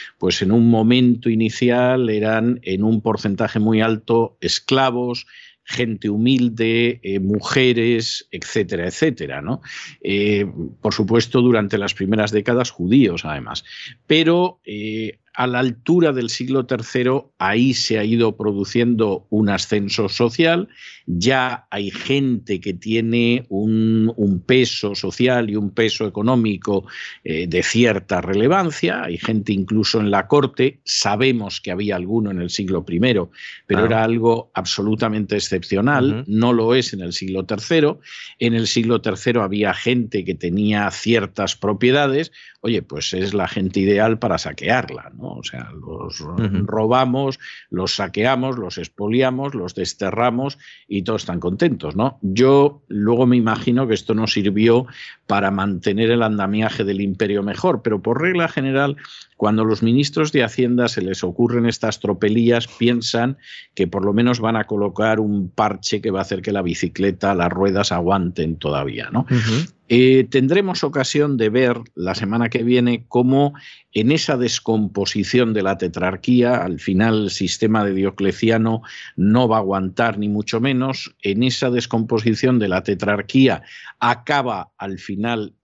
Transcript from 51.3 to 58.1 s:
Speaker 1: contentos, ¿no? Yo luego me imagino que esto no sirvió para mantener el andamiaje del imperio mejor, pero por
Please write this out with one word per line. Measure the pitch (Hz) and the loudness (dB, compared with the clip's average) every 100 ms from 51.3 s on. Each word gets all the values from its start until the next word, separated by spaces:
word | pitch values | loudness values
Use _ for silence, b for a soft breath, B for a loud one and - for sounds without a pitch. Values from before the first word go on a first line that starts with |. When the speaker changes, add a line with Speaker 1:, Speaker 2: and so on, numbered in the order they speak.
| 87 | -4
Speaker 1:
contentos, | 87 98 170 123 76 95 | -4 0 0 0 -6 -2
¿no? | 131 - | -2 -2
Yo | 98 101 131 139 143 143 - | -4 2 6 6 4 0 -8
luego | 104 104 117 123 | -2 0 4 4
me | 123 | 4
imagino | 113 107 123 123 123 | 2 0 0 0 2
que | |
esto | 110 - | -2 0
no | 107 110 | -2 0
sirvió | 110 101 101 113 117 127 B B B - | 0 0 2 4 4 2 B B B -2
para | 101 98 | 0 0
mantener | 98 101 90 107 101 113 | 0 -2 -2 0 2 2
el | 120 | 4
andamiaje | 110 104 98 107 110 - | 2 0 -2 0 -2 -2
del | 98 98 | -2 0
imperio | 101 95 104 101 | -2 -2 0 0
mejor, | 101 - 185 127 | -2 -2 -2 0
pero | 120 104 | -2 -2
por | 107 | -2